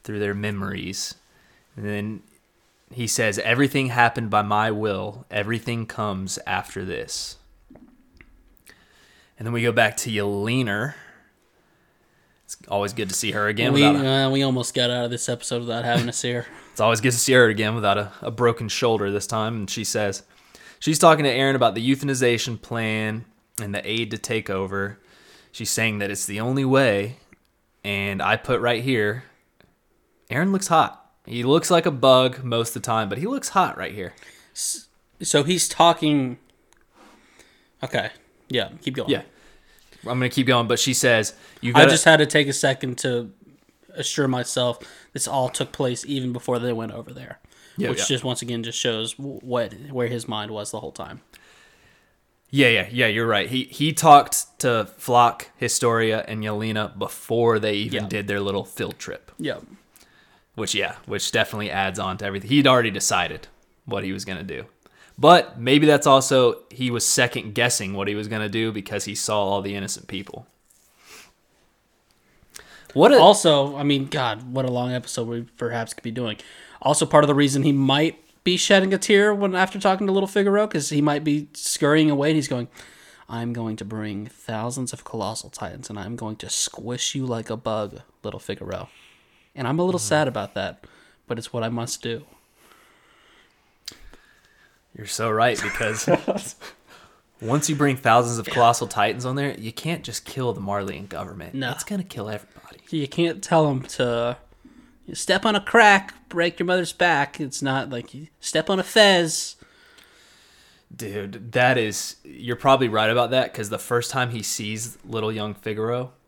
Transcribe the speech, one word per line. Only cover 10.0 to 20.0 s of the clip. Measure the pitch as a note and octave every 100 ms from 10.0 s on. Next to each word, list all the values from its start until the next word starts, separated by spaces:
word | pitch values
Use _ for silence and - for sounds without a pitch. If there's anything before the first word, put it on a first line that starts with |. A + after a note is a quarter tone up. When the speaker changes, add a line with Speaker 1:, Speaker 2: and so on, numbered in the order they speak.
| -
Speaker 1:
Yelena. | G#2+ G2+ G2+ G#2+ B2+ A#2+ G2+ C3 - - - _ _ _ _ _ _ _ _ _ _ _ _ _
It's | - -
always | G2+ G2+
good | A#2 G2
to | F#2
see | A2
her | G2+ G#2
again | G#2+ A#2+
Speaker 2:
We, | C#3+
Speaker 1:
without | C#3+ C#3+ C3+
a |
Speaker 2:
uh, | C3+ C3+
we | C3+
almost | C3+ B2+ A#2+
got | C3+ A#2+
out | B2 A#2+
of |
this | A#2+ -
episode | A#2+ - A#2+
without | A#2+ A2+ A#2+
having | A#2 A#2+
to |
see | A#2+ B2
her. | A#2+ -
<laughs> | - - -
Speaker 1:
It's |
always | A2 A2+
good | B2+
to | A#2
see | -
her | B2+ A#2
again | G#2+ G#2+
without | A2+ G#2 G2+
a, | G#2 -
a | A2+
broken | A2 A#2+ A2+ A2
shoulder | - B2 A2 G2+
this | G2+ -
time. | A2+ A2 A#2
And | G2
she | -
says, | G#2 A2+